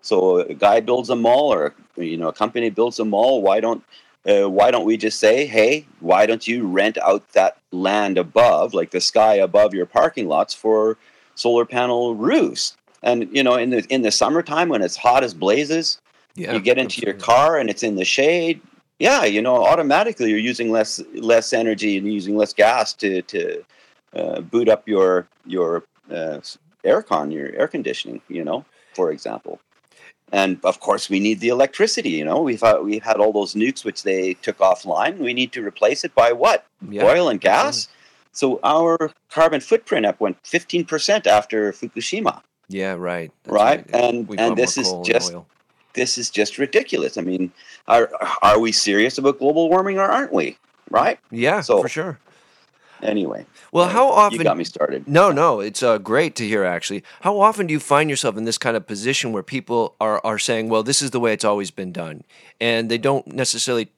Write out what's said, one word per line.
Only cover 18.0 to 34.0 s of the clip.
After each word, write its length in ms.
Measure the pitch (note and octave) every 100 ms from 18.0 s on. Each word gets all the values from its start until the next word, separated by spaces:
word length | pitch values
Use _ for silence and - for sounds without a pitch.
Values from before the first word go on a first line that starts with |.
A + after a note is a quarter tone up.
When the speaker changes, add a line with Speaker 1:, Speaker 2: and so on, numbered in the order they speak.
Speaker 1:
shade. 560 | F#2 - C#3+ F3 E3 D#3+ _ _ _ _
Yeah, 260 | - C4+
you 160 | C3 G#2
know, 220 | A#2+ B2+
automatically 680 | G#2 E3+ D3 D3+ G#3+ A3 A#2
you're 80 | G#2+
using 320 | A2+ A#2+ A#2
less, 320 | A2+ A2 - -
less 380 | - A2+ A#2 A2+
energy 420 | A#2+ A2+ G#2 G#2+ G2
and 120 | G2+
using 240 | G#2 F#2 G#2
less 160 | G2+
gas 380 | - G#2 B2 A2
to, 280 | - G#2 F#2+
to, 400 | - G2 F2 F2 - _ _ _ _ -
uh, 240 | - D#2
boot 280 | E2+ A#2 A2+
up 160 | G#2+ -
your, 400 | G2+ F#2 F2+ F2 _ -
your, 380 | F#2 E2+ E2+ - _ _
uh, 280 | E2+ D#2+ D2
s-, 200 | - - _ _
aircon, 480 | F2 E3 A3 D#2+ D2
your 220 | D#2 C#2+
air 140 | - D3
conditioning, 520 | D#3 E2+ B1+ - A#1+ _
you 140 | D#2+
know, 200 | D#2 G#2 D3+ _ _
for 160 | - F2
example. 500 | D2 - A1 - - _ _ _ _ - _ _
And 260 | G2 F#2+ F#2
of 160 | F#2 F2+
course, 280 | - G2+ -
we 100 | G2
need 180 | G#2 G#2+
the 80 | A#2
electricity. 600 | B2 C3+ - A3 - -
You 140 | D#2+
know, 160 | D#2 A2+
we've 180 | D#3 A2+
had, 180 | A2+ -
we've 220 | G2 G#2+
had 160 | A2+ G#2+
all 140 | G#2+
those 220 | G#2 G2+
nukes 300 | G#2 A#2 C3+
which 180 | G#2+ -